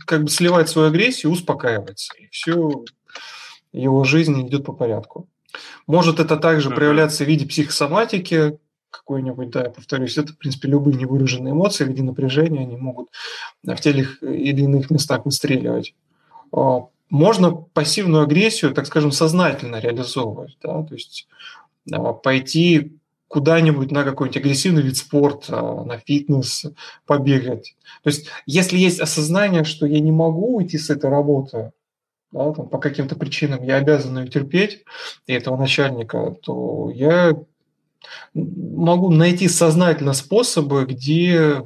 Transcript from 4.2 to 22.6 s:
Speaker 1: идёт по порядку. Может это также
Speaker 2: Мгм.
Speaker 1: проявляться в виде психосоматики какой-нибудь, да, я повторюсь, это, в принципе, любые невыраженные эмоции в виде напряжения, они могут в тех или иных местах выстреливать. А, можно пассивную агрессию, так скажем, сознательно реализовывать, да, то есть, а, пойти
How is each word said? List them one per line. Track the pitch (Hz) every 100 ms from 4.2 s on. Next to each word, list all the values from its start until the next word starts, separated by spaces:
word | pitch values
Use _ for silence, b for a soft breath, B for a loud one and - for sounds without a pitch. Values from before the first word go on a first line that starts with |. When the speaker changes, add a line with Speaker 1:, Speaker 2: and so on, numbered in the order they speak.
| 160 139 127
Speaker 1:
идёт | 143 143
по |
порядку. | - 120 104 - - 180 _ _ B B B -
Может | 165 165 160
это | 156 151
также | 165 156 139
Speaker 2:
Мгм. | 143
Speaker 1:
проявляться | 147 147 151 151 147
в |
виде | 156 160
психосоматики | - 143 - 147 185 233 202 180 165 151 151 _ _ _
какой-нибудь, | - - 135 131 127 123
да, | 131 123
я |
повторюсь, | - - 135 127 147
это, | 147
в | -
принципе, | 139 - 135
любые | 143 143 127
невыраженные | 127 135 131 123 131
эмоции | 147 202 - 135
в |
виде | 131
напряжения, | 131 127 131 139 165 143
они | 127 120
могут | 131 123 117 B B B B B
в | - 120
тех | 147 139 131 -
или | 131 135 135 139
иных | 139 139 139
местах | 156 - 131 139
выстреливать. | 131 147 131 117 117 - _ _ b b b b
А, | - 131 127 - _ -
можно | 147 180 208 175
пассивную | 170 - - 151 - 185 156 147
агрессию, | 151 220 220 147 131
так | -
скажем, | 160 147
сознательно | 135 160 175 170 139 123 113
реализовывать, | 117 120 127 135 113 85 87 _
да, | - 160
то | 156 -
есть, | - - - B B B B _ -
а, | 151 117
пойти | 113 135 131 131 160